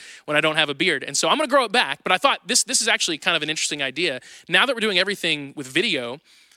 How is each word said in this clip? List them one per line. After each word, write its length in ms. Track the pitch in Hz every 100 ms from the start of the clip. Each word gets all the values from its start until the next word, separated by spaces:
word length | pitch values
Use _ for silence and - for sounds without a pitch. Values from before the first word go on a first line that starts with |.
| - -
when 140 | - 151
I 20 |
don't 160 | 156 156
have 140 | 147
a 40 |
beard. 300 | 139 180 139
And 140 | 135 139
so 100 | 165
I'm 80 | 247
gonna 140 | 302
grow 160 | 277 226
it 80 |
back, 260 | 240 151 135
but 100 | 190
I 40 | 185
thought 300 | 277 220 175
this, 160 | 240
this 160 | - 254
is 80 | 220
actually 300 | 214 - 151
kind 180 | 190 165
of 80 |
an 60 | 151
interesting 320 | 156 - 147
idea. 400 | 135 131 170 127 - - -
Now 180 | 185 247
that 80 |
we're 60 | 233
doing 200 | 214 185
everything 520 | 196 196 170 147 139 151
with 100 | 127
video, 540 | 139 220 135 120 139 _ _ _